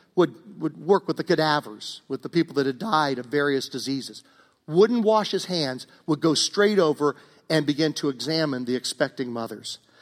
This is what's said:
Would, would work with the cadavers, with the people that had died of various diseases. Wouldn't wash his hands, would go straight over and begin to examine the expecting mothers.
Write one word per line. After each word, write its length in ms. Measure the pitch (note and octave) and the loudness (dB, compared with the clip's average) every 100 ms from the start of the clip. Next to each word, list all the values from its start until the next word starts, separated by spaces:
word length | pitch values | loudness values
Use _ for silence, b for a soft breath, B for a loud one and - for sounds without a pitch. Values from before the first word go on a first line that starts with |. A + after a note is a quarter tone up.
| b - | b 0
Would, 460 | E3+ - - - | 0 0 -20 -8
would 160 | D#3 E3 | -8 -6
work 280 | D#3 F#3+ - | 2 2 2
with 120 | D3+ | -4
the 80 | D#3+ | 0
cadavers, 760 | D#3+ D#3 D3 A#2+ G#2+ - - - | 2 2 0 -2 -14 -14 -14 -10
with 140 | C3+ | -8
the 80 | C#3 | -2
people 240 | E3+ E3 | 0 0
that 120 | C3+ C3+ | 0 -2
had 140 | B2+ | -2
died 400 | - D#3 C#3+ B2+ | -2 0 0 -2
of 60 | A#2+ | -2
various 420 | D3 C#3+ C3+ - | 0 0 -2 -4
diseases. 560 | C3 A#2 C3+ A2 G#2+ b b b b - | -8 -6 -6 -8 -16 b b b b -2
Wouldn't 360 | D#3+ G#3+ A#3+ | 4 4 4
wash 280 | G#3+ G#3+ G3 | 2 2 2
his 120 | F#3+ | -4
hands, 420 | - F3+ C#3 B2+ - b - | -4 -4 -2 -4 -12 b -2
would 160 | D3+ | 0
go 120 | E3 | 2
straight 460 | C#3+ - - G#3 G3+ | 2 0 2 2 4
over 380 | D#3+ C#3+ D3 - b b b | 2 2 0 -2 b b b
and 160 | D#3+ C#3+ | 0 2
begin 260 | C#3+ D#3 D3 | 0 0 0
to 120 | D3 | -4
examine 560 | B2 B2 D#3+ D3+ B2+ | -4 -4 -2 -2 -2
the 140 | B2 B2+ | -2 -4
expecting 560 | - - C#3+ - B2 | -4 -2 -4 -2 -8
mothers. 460 | A#2 A2+ G#2 - - b b | -6 -8 -10 -12 -14 b b